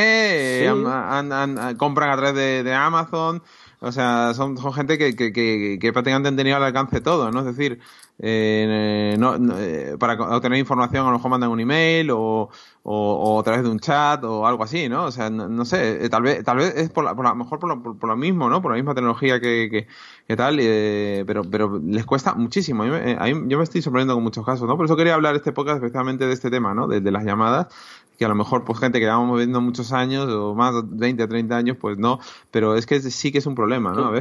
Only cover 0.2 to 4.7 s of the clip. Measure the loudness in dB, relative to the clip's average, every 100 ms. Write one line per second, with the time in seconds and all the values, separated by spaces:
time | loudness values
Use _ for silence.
0.2 | 2 2 2 2 2 2 0 -2 -2 -2
1.2 | -2 -2 -2 -2 -4 -2 0 2 2 2
2.2 | 2 2 0 0 0 2 2 2 0 -2
3.2 | -2 -4 -10 -20 -20 -12 -6 0 2 2
4.2 | 2 0 -4 -4 -6